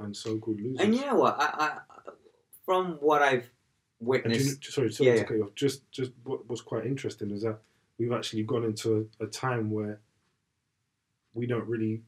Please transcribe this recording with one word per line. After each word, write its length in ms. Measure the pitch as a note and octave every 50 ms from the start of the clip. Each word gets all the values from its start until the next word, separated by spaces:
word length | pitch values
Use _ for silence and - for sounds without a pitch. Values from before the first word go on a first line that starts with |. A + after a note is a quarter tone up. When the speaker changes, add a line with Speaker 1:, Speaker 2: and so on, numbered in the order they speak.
Speaker 1:
and 160 | G#2+ G#2 G2+
so-called 440 | - - A2+ A2 A2 A2 A2+ G#2+ G2+
losers. 200 | G#2 B2 C3 B2+
Speaker 2:
And 140 | F3+ G#3+ A3+
you 80 | B3+ C#4
know 80 | C#4+ A#3+
what? 200 | F3+ C3+ A#2 - -
I, 400 | D3+ D3+ - - D#3 D3 - - - _
I, 220 | - - - - - _ _ - _ _ _ _ _ - -
from 300 | - F#3 F#3 F#3 F3+ E3
what 280 | C#3+ C#3+ D3+ D3+ C#3+
I've 100 | C#3+ C#3 C3+
Speaker 1:
And 80 | A#2+
do 80 | A#2 - _ _ _ _ _ _ _ _ _ -
you 80 | A#2 A#2
Speaker 2:
witnessed 520 | C3 A#2+ - A#2 A2+ A2+ C3+ C#3 C#3 -
Speaker 1:
kn-, 100 | - -
sorry, 200 | - - A#2 A2
sorry 160 | - - C#3+ B2+
Speaker 2:
Yeah, 40 | A#2+
Speaker 1:
to 60 | A2
Speaker 2:
yeah. 60 | G2+
Speaker 1:
cut 100 | - A2+
you 80 | G#2+ G#2+
off. 100 | G2+ -
Just, 340 | - C#3+ C#3 C3+ - _ _
just 180 | - - B2+ A#2 - - A#2
what, 240 | C3 C3 - - B2
what's 140 | B2 A2+
quite 220 | - - B2+ A2+ A2
interesting 440 | B2 C#3 C3+ - A2 - - A2 G#2
is 120 | G#2 G2+
that 180 | A2 A2+ A2 A2 _ _ _ _ _ _ _ -
we've 140 | A#2 A#2+
actually 300 | A#2+ A#2 - - - A2
gone 220 | A2 A2 B2+ A#2 A#2
into 440 | A2+ G#2+ A2 - A2+ A2 G#2+ A2 A2 _ -
a, 40 | A2
a 20 | G#2
time 420 | - - - C3 B2 A#2 A2 G#2+
where 300 | G#2+ G#2+ G#2+ G#2 G#2+ G#2+ _ _ _ _ _ _ _ _ _ _ _ _ _ _ _ _ _ _ _ _ _ _ _ _ _ _ -
we 120 | A#2 A#2+
don't 200 | A#2+ A#2+ A2+ G2+ G#2+
really 340 | A#2 A2+ A2 A2 A2 A2+ -